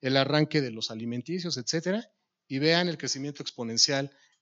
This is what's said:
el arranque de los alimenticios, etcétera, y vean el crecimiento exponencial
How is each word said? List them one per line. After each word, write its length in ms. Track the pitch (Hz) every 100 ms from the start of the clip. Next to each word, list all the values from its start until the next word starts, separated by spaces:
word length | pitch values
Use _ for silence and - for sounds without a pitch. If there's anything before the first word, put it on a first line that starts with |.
el 140 | 131 135
arranque 440 | 135 151 151 151
de 120 | 131
los 180 | 110 -
alimenticios, 640 | 110 117 120 160 180 170 127
etcétera, 540 | 113 160 180 208 240 _ _ _ -
y 100 | 135
vean 300 | 151 170 180
el 100 | 151
crecimiento 440 | 131 139 143 143
exponencial 680 | 143 - 117 117 - 139 139 _ _ _